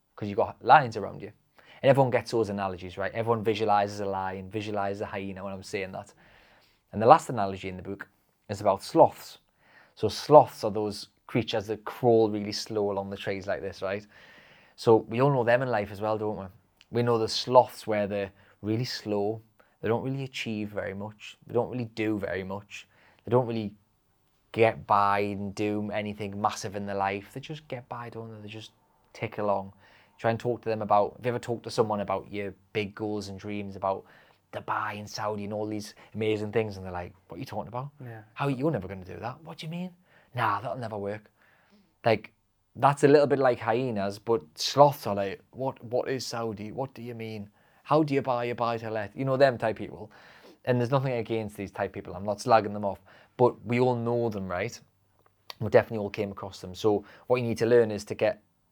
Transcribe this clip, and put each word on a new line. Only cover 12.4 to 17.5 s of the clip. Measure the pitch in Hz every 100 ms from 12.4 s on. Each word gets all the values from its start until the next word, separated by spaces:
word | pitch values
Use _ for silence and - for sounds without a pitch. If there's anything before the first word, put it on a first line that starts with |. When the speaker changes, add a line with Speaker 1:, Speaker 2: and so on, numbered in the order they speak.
| 104
Speaker 1:
slow | 104 - 107 101
along | 98 98
the | 98
trees | - 98 95
like | 92
this, | 95 95
right? | 95 101 104 - - - - - _ -
So | - 110 -
we | 113
all | 139
know | 139 117
them | 123
in | 131
life | 113 101
as | 101
well, | 107 107
don't | 107 101
we? | 95 - _ _ _
We | 113
know | 120 117
the | 110
sloths | - -